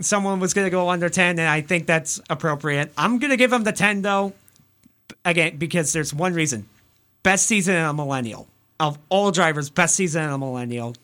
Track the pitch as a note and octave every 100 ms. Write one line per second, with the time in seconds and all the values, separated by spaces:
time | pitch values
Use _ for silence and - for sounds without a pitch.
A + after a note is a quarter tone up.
0 | F3 G3+ G3 F#3+ F#3 G3+ F#3+ F3+ F3+ F3
1 | F3 F#3 F3+ E3+ D#3+ D3+ D3+ F3+ D#3 D#3+
2 | - - - D#3 E3 D3 D3+ C#3+ C#3+ -
3 | F3 A#3+ C#4+ B3+ B3 B3 G#3+ G#3 G3+ G3+
4 | G3+ G3 G3+ - _ _ _ _ _ _
5 | - - F3+ E3+ D#3+ D3 D#3 F3 D3 E3
6 | D3+ D3 F#3 E3+ D3+ A#2 G2+ _ _ _
7 | _ _ F#3+ F#3+ - G#3+ F3+ F3 D#3+ D3
8 | C#3+ C3+ A2+ G2+ - _ _ - D#3 D3
9 | - F#3+ G3+ F3+ E3 D3+ C#3+ - E3 -
10 | F#3 D#3+ D#3 C#3 C3+ B2+ A#2+ A#2+ A#2 A#2+